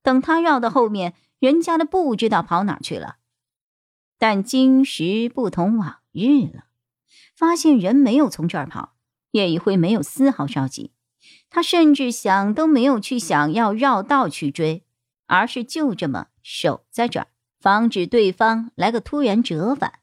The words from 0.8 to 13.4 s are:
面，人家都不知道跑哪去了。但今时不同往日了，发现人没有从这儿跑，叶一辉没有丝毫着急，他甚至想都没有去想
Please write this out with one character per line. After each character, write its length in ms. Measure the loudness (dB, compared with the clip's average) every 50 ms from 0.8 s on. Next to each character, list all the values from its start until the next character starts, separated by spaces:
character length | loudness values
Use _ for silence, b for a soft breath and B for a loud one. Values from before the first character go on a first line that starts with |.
| 0 0
面， 240 | -2 -4 -6 -6 -8 _ _ _ _
人 240 | _ 2 2 2 2
家 160 | 2 0 0
都 80 | 0 0
不 300 | 0 0 0 0 0 -2
知 120 | 0 0
道 140 | 0 0 0
跑 220 | 0 0 -2 0 0
哪 160 | -2 -4 -6
去 160 | -8 -10 -10
了。 220 | -10 -10 -14 -18 _ _ _ _ _ _ _ _ _ _ _ _ _ _ _ _ _ _ _ _
但 260 | _ 0 0 0 0 -4
今 400 | -2 0 2 4 6 6 4 4
时 460 | 0 -2 -6 -4 -2 -2 -2 -4 -4
不 200 | -4 -4 -4 -4
同 260 | -2 -2 0 0 0
往 220 | -2 -2 -6 -10 _ _ _
日 360 | _ -2 2 2 4 4 2
了， 160 | -2 -6 -16 _ _ _ _ _ _ _ _ _ b b b b b b
发 200 | _ 0 0 0
现 220 | 2 4 4 4
人 180 | 4 2 2 4
没 200 | 4 4 4 4
有 120 | 2 2 2
从 180 | -2 -4 -6
这 100 | -4 -4
儿 80 | -6 -8
跑， 300 | -8 -12 -14 -14 _ _ _ _ _ _ _ _ _ -2
叶 140 | 0 0 0
一 80 | 0 0
辉 180 | 0 0 2
没 140 | 2 2 2
有 100 | 0 -2
丝 300 | -2 -8 -2 0 0 0
毫 160 | 2 -2 -8
着 200 | -6 -4 -4 -4
急， 240 | -4 -6 -12 -16 -18 _ _ _ _ _ b b b b b b b
他 100 | -4 -4
甚 320 | -2 0 2 4 6 4 4
至 180 | 4 0 -4
想 400 | -4 -4 0 0 2 2 2 0 0
都 100 | 0 2
没 180 | 2 4 4 4
有 160 | 2 0 0
去 200 | -2 -4 -6 -6
想 340 | -2 0 0 0